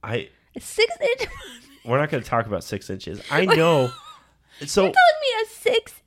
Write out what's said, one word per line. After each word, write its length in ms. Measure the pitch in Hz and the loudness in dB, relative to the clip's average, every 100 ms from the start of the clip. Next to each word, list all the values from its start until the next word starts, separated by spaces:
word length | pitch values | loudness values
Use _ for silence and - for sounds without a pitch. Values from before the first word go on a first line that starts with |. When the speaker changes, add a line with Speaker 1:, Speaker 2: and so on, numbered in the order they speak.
Speaker 1:
I 260 | - 113 - _ _ - | -6 -6 -8 _ _ -16
Speaker 2:
A 40 | |
six 340 | - - 453 679 | -12 -2 -2 0
inch? 280 | 539 523 480 1077 415 - | -2 -2 -6 -12 -16 -20
<laughs> 300 | - - 117 | -20 -20 -2
Speaker 1:
We're 120 | 127 | 0
not 120 | 147 | 0
gonna 140 | 143 | -2
talk 220 | 107 117 110 | -2 -2 -2
about 180 | 98 | -6
six 260 | - 101 - | -6 -10 -8
inches. 320 | 95 - 92 - | -12 -10 -12 -4
I 140 | 143 190 | 0 4
Speaker 2:
<laughs> 100 | 160 | 4
Speaker 1:
know. 360 | 165 156 127 123 - - _ _ _ - 147 | 6 4 2 -2 -18 -20 _ _ _ -16 -2
So 180 | - | 2
Speaker 2:
You're 80 | 190 | 4
telling 280 | - 719 622 | 6 6 6
me 220 | 571 440 | 0 -2
a 40 | 440 | -4
six 440 | - 453 453 - - | -4 0 0 -2 -20